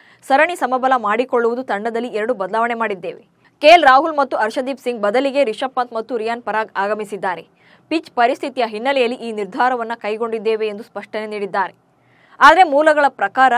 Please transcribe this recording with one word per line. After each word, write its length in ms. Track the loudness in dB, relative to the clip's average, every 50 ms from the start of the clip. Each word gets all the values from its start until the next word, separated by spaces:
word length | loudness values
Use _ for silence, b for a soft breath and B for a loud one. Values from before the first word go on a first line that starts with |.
| b b b b
ಸರಣಿ 340 | b 0 2 2 2 2 0
ಸಮಬಲ 360 | -4 -4 -4 -2 0 0 2 0
ಮಾಡಿಕೊಳ್ಳುವುದು 640 | 0 0 -2 -2 -2 -2 0 0 0 0 0 -2 -4
ತಂಡದಲ್ಲಿ 460 | -6 -6 -6 -6 -4 -6 -6 -6 -6 -6
ಎರಡು 260 | -6 -6 -4 -4 -4
ಬದಲಾವಣೆ 400 | -4 -4 -4 -2 -2 -2 -2 -2
ಮಾಡಿದ್ದೇವೆ. 520 | -2 -4 -4 -6 -6 -10 -12 -12 -14 -18 _ _ b b b b 2
ಕೆ 60 | 6
ಎಲ್ 160 | 8 8 8
ರಾಹುಲ್ 340 | 8 8 6 6 4 2 0
ಮತ್ತು 200 | -2 -2 -2 -2
ಅರ್ಷದೀಪ್ 440 | -2 -2 -2 -4 -6 -6 -6 -8 -6
ಸಿಂಗ್ 220 | -6 -6 -6 -2
ಬದಲಿಗೆ 420 | -2 0 0 0 0 0 0 0 0
ರಿಷಬ್ 300 | 0 -2 -6 -6 -6 -4
ಪಂತ್ 180 | -4 -6 -4
ಮತ್ತು 240 | -6 -10 -8 -6 -6
ರಿಯಾನ್ 260 | -6 -4 -4 -6 -6
ಪರಾಗ್ 280 | -6 -6 -4 -4 -4 -4 -4
ಆಗಮಿಸಿದ್ದಾರೆ. 720 | -4 -2 -2 -4 -6 -6 -10 -10 -6 -6 -6 -6 -6 -12 _ _ b b b b b b -6
ಪಿಚ್ 220 | -6 -6 -6 -6
ಪರಿಸ್ಥಿತಿಯ 540 | 0 0 2 2 0 -2 -6 -8 -4 -4 -6
ಹಿನ್ನೆಲೆಯಲ್ಲಿ 500 | -6 -6 -6 -4 -2 0 0 0 -2 -2
ಈ 160 | -6 -10 -10
ನಿರ್ಧಾರವನ್ನ 600 | -8 -8 -8 -8 -4 -2 -2 0 0 -2 -6 -8 -10
ಕೈಗೊಂಡಿದ್ದೇವೆ 720 | -8 -8 -8 -6 -6 -6 -6 -6 -4 -4 -2 -2 -2 -4 -6
ಎಂದು 140 | -8 -10
ಸ್ಪಷ್ಟನೆ 440 | -14 _ -14 -14 -14 -10 -10 -10 -10
ನೀಡಿದ್ದಾರೆ. 480 | -8 -8 -8 -8 -6 -4 -4 -4 -4 -8 _ _ _ _ b b b b b b b b b
ಆದ್ರೆ 220 | 8 8 8 8
ಮೂಲಗಳ 420 | 6 4 4 2 4 4 4 4 2 0
ಪ್ರಕಾರ 440 | 0 -2 -6 -2 2 4 4 4 4